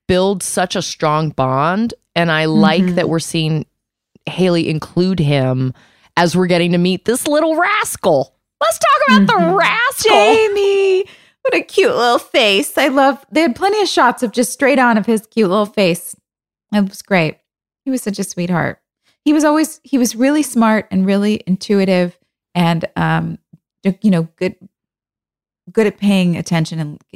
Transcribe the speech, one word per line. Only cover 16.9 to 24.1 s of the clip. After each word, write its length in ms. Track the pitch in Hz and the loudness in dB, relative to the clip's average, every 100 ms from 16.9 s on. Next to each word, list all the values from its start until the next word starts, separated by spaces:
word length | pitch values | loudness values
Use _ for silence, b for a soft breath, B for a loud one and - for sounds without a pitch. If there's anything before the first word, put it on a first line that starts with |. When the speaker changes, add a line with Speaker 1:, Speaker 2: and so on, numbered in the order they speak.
| - | -6
Speaker 3:
great. 360 | - 190 160 - _ _ _ _ - | -2 0 0 -4 _ _ _ _ -8
He 60 | |
was 100 | 254 | -6
such 180 | - 202 | -6 -8
a 40 | |
sweetheart. 580 | 190 - 175 175 139 - _ _ _ _ | -8 -6 -4 -2 -2 -6 _ _ _ _
He 100 | 294 | 0
was 100 | 311 302 | 2 2
always, 340 | 302 311 - | 2 -2 -6
he 140 | _ 262 | _ -2
was 180 | 240 226 | 0 0
really 280 | 269 302 | 0 0
smart 440 | 285 233 220 214 - | 0 0 2 0 -2
and 140 | 190 190 | -2 0
really 360 | 196 208 214 - | 0 0 -2 -4
intuitive 680 | 185 - 202 190 185 175 - _ _ _ 175 | -6 0 0 2 0 0 -6 _ _ _ -2
and, 300 | 170 170 - - | 0 0 -4 -4
um, 420 | 160 160 165 160 _ - _ _ | -2 -2 -4 -10 _ -20 _ _
d-, 140 | 196 185 | -4 -2
you 100 | 214 | 0